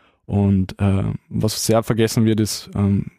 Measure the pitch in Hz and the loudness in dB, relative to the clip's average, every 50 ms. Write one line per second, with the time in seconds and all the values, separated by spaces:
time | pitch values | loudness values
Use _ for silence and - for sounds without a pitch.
0 | _ _ _ _ _ - - 101 101 98 98 95 92 95 - - 101 98 98 95 | _ _ _ _ _ -4 -2 0 2 4 2 2 0 -2 -4 -2 0 0 0 0
1 | 104 107 107 - _ - 110 110 107 110 - - - - 110 113 113 - 123 107 | -2 -2 -4 -6 _ -8 -6 -4 -4 -4 -4 -4 -2 0 2 2 2 0 0 0
2 | 113 110 - 123 113 110 110 104 107 104 - - - - - 101 101 98 101 98 | 0 0 2 2 2 2 2 2 0 -2 -4 -8 -12 -10 -4 0 0 2 2 0
3 | - - - | -2 -4 -10